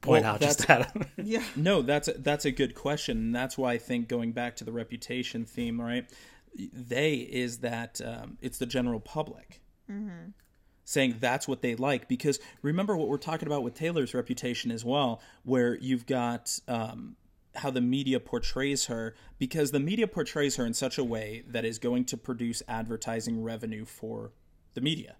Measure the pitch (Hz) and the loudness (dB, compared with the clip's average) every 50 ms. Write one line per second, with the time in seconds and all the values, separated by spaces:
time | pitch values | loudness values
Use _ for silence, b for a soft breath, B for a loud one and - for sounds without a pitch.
0 | - 131 123 117 110 110 104 107 147 143 147 - - - 156 120 127 - - - | 6 8 8 8 8 6 4 4 4 4 4 2 8 8 8 8 8 2 0 -4
1 | - - - - 214 208 226 226 - - - 147 151 180 202 175 131 123 143 147 | -4 -4 -6 -8 -4 -2 0 -2 -2 -2 -2 0 4 4 4 4 4 4 2 2
2 | 143 - 131 - 135 143 143 147 - 147 127 - 139 123 - - - 139 147 147 | 2 0 -4 -2 0 0 0 2 2 0 2 2 0 0 0 -2 -2 -2 0 0
3 | - - 123 113 110 113 117 120 127 131 - - 131 127 120 117 - - 127 120 | -2 -2 -2 0 0 0 0 0 0 -2 -2 -2 0 0 0 0 -2 -2 -2 -2
4 | 117 113 123 120 117 117 113 123 120 120 117 - 117 113 113 117 113 - 120 110 | 0 0 -2 -2 0 -2 -2 -2 -2 -4 -4 -8 -10 -6 -6 -6 -6 -6 -8 -12
5 | - - 123 127 123 - - 117 117 - - - 120 117 113 117 117 117 120 123 | -8 -6 -4 -4 -4 -4 -4 -6 -6 -6 -4 -4 -4 -2 -2 -2 -2 -2 -2 -2
6 | 123 - b b b b b b b b - - 95 - - 127 123 120 120 127 | -4 -6 b b b b b b b b -14 -12 -12 -12 -10 -12 -6 -2 0 2
7 | 147 160 151 123 120 131 - 127 123 120 117 120 123 117 117 117 117 117 - - | 4 4 2 2 -2 -2 -2 0 0 0 -2 -4 -4 -2 -2 -2 -6 -6 -8 -8
8 | 127 120 117 117 113 - - - - 127 - - - 123 120 131 123 123 117 110 | -8 -8 -8 -8 -10 -14 -14 -8 -8 -8 -4 -4 -6 -2 0 0 0 0 0 -2
9 | 107 - - 151 151 - - - - - - - - - _ _ _ - 202 202 | -6 -6 -4 -4 -4 -4 -6 -16 -18 -20 -20 -20 -20 -20 _ _ _ -12 -10 -8
10 | 214 208 180 170 165 175 202 - _ _ _ _ _ _ _ _ _ - - 143 | -8 -8 -10 -12 -14 -16 -18 -20 _ _ _ _ _ _ _ _ _ -2 2 4
11 | 135 127 117 110 120 123 123 135 - - 135 127 - 123 117 113 127 139 143 - | 4 4 2 2 0 2 2 2 0 -2 -4 0 0 -2 0 0 2 2 2 0
12 | - - 127 123 - 147 139 - B B B B - 143 156 175 196 208 208 165 | 0 -2 -2 2 2 2 0 0 B B B B -2 0 0 2 2 2 2 2
13 | 156 107 139 143 - 165 160 160 170 147 147 143 123 120 117 - 160 165 170 165 | 2 0 0 -2 -2 -2 -4 -4 -2 -2 -2 0 0 -2 -4 -2 -4 0 2 2
14 | 135 117 - 127 120 - 127 - - 123 120 113 - 123 117 113 113 117 131 147 | 0 0 0 -2 -2 -2 -4 -2 -2 -4 -4 -2 -2 -4 -4 -2 -2 0 2 4
15 | 139 127 113 110 b b b b b 113 131 127 123 120 120 - - 127 131 123 | 4 2 0 -2 b b b b b 2 4 4 4 4 2 0 0 0 0 0
16 | 120 - 135 127 120 120 120 113 - - - - - - 123 117 110 110 - 113 | 2 0 0 2 2 0 0 -2 -4 -4 -6 -6 -4 -4 -2 -2 -2 -4 -6 -10
17 | 123 - - _ _ - _ _ _ _ _ - - 139 131 127 120 123 127 139 | -12 -14 -14 _ _ -20 _ _ _ _ _ -4 -4 -2 2 2 4 4 4 2
18 | 139 135 131 123 - - - 120 - - - 127 135 139 139 131 - - 120 113 | 2 2 2 2 0 -2 -4 0 0 0 0 2 0 0 2 0 0 -2 -2 -4
19 | 113 113 113 b b b b b 135 127 - 160 147 139 143 147 139 156 196 226 | -4 -6 -8 b b b b b -4 -2 2 2 2 4 4 2 2 2 2 2
20 | 226 202 - 180 147 - - 151 143 143 127 - 123 117 117 - 139 131 - - | 2 2 2 -2 -2 -2 0 2 2 2 2 2 0 0 0 0 0 0 0 0
21 | 135 117 117 110 110 107 110 117 123 - 120 120 117 113 113 110 - 120 123 123 | 0 0 0 -2 -4 -6 -8 -10 -12 -4 -2 0 0 0 -2 0 0 2 4 4
22 | 127 123 - 120 - - 131 113 120 117 113 - - - 120 113 113 110 117 110 | 2 2 -2 -6 -4 -6 -4 0 0 0 0 -2 -4 -4 -4 -4 -2 -4 -4 -4
23 | - - 113 113 110 117 117 113 110 113 113 110 117 110 110 107 110 - - - | -4 -2 -2 -2 0 -2 -2 -2 -2 -4 -4 -4 -4 -6 -6 -6 -8 -12 -12 -10
24 | - 110 113 110 107 107 - - - _ - - _ - _ 113 123 151 160 - | -8 -8 -6 -8 -8 -10 -14 -18 -20 _ -20 -20 _ -12 _ -2 0 0 0 0
25 | - - - - | -4 -12 -16 -20